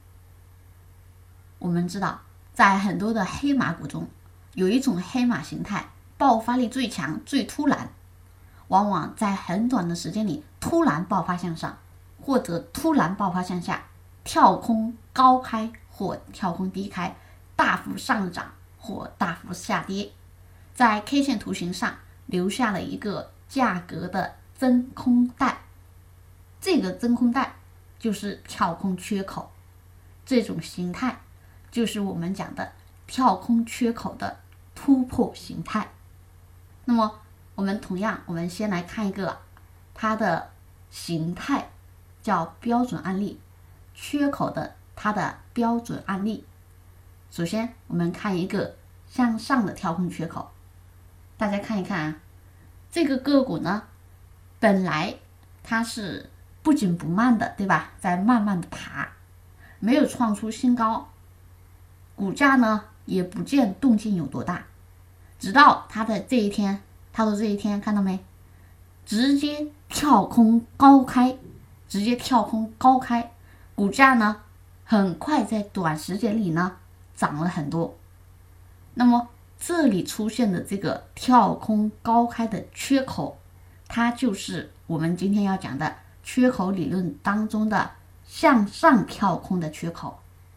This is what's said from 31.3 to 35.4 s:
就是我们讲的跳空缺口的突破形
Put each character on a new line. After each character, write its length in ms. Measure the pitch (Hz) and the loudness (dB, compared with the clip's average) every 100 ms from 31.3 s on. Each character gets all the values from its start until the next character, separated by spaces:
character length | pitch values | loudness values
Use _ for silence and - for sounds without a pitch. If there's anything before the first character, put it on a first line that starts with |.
| - - - - | -20 -20 -20 -8
就 140 | 233 | -4
是 160 | 220 214 | -2 -2
我 140 | 196 | -4
们 180 | 170 170 | -4 -6
讲 220 | 190 - | -6 -8
的 180 | - - - - - - | -10 -12 -12 -20 -20 -10
跳 280 | - 254 | 2 2
空 320 | 190 - 233 233 | 2 2 0 0
缺 260 | - 233 | -2 -2
口 220 | 233 - - | -2 -8 -8
的 220 | - - - - - | -10 -10 -18 -20 -20
突 300 | - - 262 | -2 4 4
破 280 | 254 - 202 | 4 0 0
形 280 | - | -2